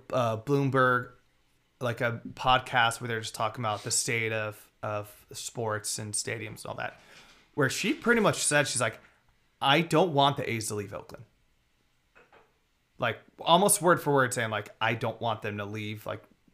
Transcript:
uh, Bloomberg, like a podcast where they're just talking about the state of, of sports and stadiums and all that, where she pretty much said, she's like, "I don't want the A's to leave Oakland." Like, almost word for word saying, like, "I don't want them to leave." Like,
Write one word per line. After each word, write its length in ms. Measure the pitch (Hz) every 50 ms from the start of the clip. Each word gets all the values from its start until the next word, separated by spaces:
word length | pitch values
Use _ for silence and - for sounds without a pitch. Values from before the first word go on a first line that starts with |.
| - - -
uh, 240 | 127 120 117 110 107
Bloomberg, 720 | - - 143 139 139 135 123 135 127 127 123 123 117 - - _ _ _ _ _ _ _ _ _ _ _ _ -
like 180 | - 120 117 -
a 220 | 127 117 113 113 - 127 -
podcast 680 | - - 131 143 - - - - 127 117 117 113 -
where 80 | 123 120
they're 100 | 117 113
just 160 | 110 - -
talking 260 | - 117 110 107 123 120
about 200 | 110 104 101 -
the 80 | 120
state 400 | - - - - 120 113 113 110
of, 260 | 113 110 107 107 107 - - _ _ _
of 300 | - 107 107 104 104 - - - _ - -
sports 640 | - - - - 123 117 110 107 104 104 - - -
and 140 | 110 107 104
stadiums 480 | - - 113 110 113 107 107 - - -
and 40 | -
all 80 | -
that, 240 | - 120 - - - - - - - - - - _ _ _ _
where 160 | - 139 127
she 240 | - - - 202 -
pretty 280 | - - 214 240 233
much 160 | 214 175 139 - -
said, 220 | - 147 147 143 -
she's 120 | - -
like, 160 | 127 113 - - - _ _ _ _ _ _ _ _ _ _ _
"I 200 | 120 135 139 156
don't 320 | 170 165 - 156 185 180 147
want 240 | 139 139 143 139 -
the 120 | - -
A's 180 | 113 113 107 -
to 60 | 107
leave 180 | 104 104 98 101
Oakland." 320 | - - - - - 117 - _ _ _ _ _ _ _ _ _ _ _ _ _ _ _ _ _ - - _ _ - _ _ _ _ _ _ _ _ _ _ _ -
Like, 200 | 127 117 110 - - _ _ -
almost 400 | - 143 165 175 202 202 - -
word 200 | 156 180 170 -
for 120 | - 151 143
word 200 | 139 131 120 120
saying, 180 | 127 117 110
like, 180 | 110 104 104 - - -
"I 140 | 113 113 117
don't 260 | 113 127 113 - -
want 220 | 113 117 107 110
them 160 | - 107 104 104
to 80 | 104
leave." 400 | 101 104 110 107 104 107 107 -
Like, 160 | 101 104 104 - _ _ _ _ _